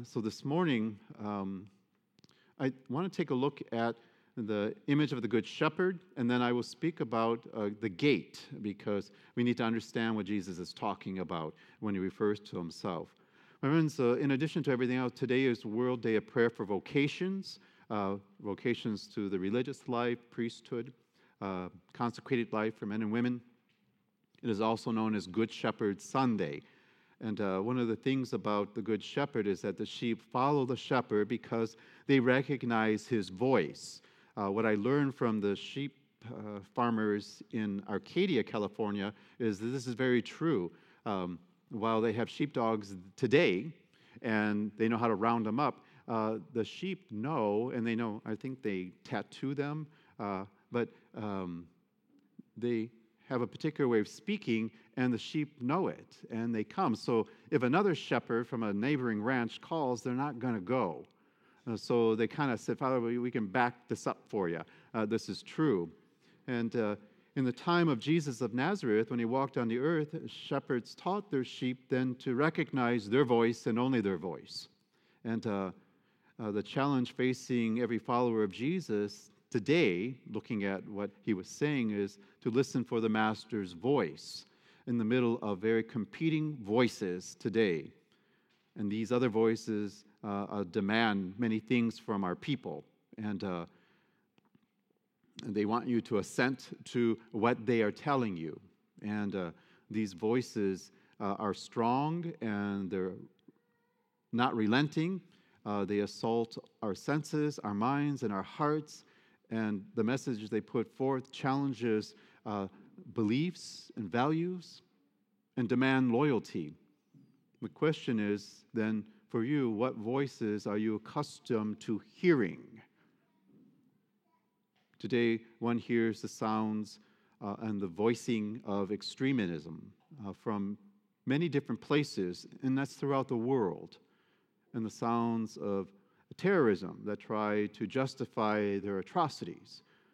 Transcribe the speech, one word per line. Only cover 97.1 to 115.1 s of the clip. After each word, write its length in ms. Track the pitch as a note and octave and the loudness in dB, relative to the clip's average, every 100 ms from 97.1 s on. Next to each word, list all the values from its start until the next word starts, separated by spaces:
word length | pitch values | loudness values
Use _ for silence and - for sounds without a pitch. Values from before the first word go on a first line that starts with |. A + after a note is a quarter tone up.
| A2 - | 0 -4
what 340 | A2 A2+ B2 A2 | 0 2 2 0
they 160 | A#2+ | 2
are 100 | G#2 | 2
telling 440 | F#2+ - C#3 A#2 F2 | 0 0 0 0 -4
you. 240 | D#2+ - - _ _ - | -6 -10 -16 _ _ -12
And, 320 | G#2 G#2 G2+ F#2+ | -6 -4 -2 -4
uh, 160 | F2 E2 _ - _ | -6 -8 _ -20 _
these 240 | A2 G#2 | -4 -4
voices, 760 | F2+ G#2+ B2 A#2+ A2+ G2 F#2 - _ _ _ | -2 0 0 0 -2 0 -2 -8 _ _ _
uh, 140 | G2+ G2 | -4 -2
are 160 | G#2 | -2
strong 800 | F#2 - - A#2 B2+ D3+ E3+ E3+ - | -4 -6 -2 0 2 0 -2 -6 -6
and 500 | A2+ G#2 G2+ G2 F#2+ | -4 -2 -2 -2 -2
they're 240 | F#2+ F#2 F2+ - _ - _ _ _ _ _ _ _ _ | -2 -4 -6 -16 _ -20 _ _ _ _ _ _ _ _
not 240 | A2+ B2+ A#2 | 0 2 2
relenting. 640 | G#2+ A#2+ D3 - E3 F#3+ - _ _ _ | 2 4 2 0 -2 -4 -10 _ _ _
Uh, 200 | G#2+ G#2 | -6 -2
they 160 | F#2+ G#2 | 0 0
assault 580 | G2+ - A#2 A#2 A#2 - - _ | -2 -2 -2 0 -2 -6 -18 _
our 120 | A2 | -6
senses, 640 | F#2 - D3 D3 D3+ D3+ C#3 | -6 -2 -4 -2 -2 -2 -2
our 140 | G#2 | -4
minds, 480 | G2+ A#2 C#3+ D3 C3+ | 0 0 0 0 -2
and 80 | A#2 | -2
our 100 | G2 | -2
hearts. 640 | G2 - D3 D#3 D3+ - - _ _ _ _ | -6 -2 0 0 -4 -18 -20 _ _ _ _
And 340 | A2+ A2 G#2 G2 | -4 -2 -4 -6
the 100 | - | 0
message 440 | A2 - - A2 G#2+ | 0 0 -2 -4 -2
they 120 | A2 | -4
put 300 | - - D3 | 0 -2 -2
forth 400 | - C3+ C3+ B2+ | -2 0 0 -4
challenges, 840 | - C#3 C3+ C#3 A2+ A#2 G#2+ G#2 - - _ - | -4 0 0 0 -2 2 2 0 -12 -20 _ -6
uh, 220 | G#2 F#2+ - - - - | -4 -4 -8 -20 -20 -10
beliefs 800 | A#2 G#2 B2 F3 E3+ - - - - | -2 2 2 0 -4 -14 -16 -16 -10
and 140 | A#2 | -4
values 720 | A#2+ C#3 D#3+ E3+ F#3 E3 - _ _ _ | 2 2 2 -2 -4 -12 -20 _ _ _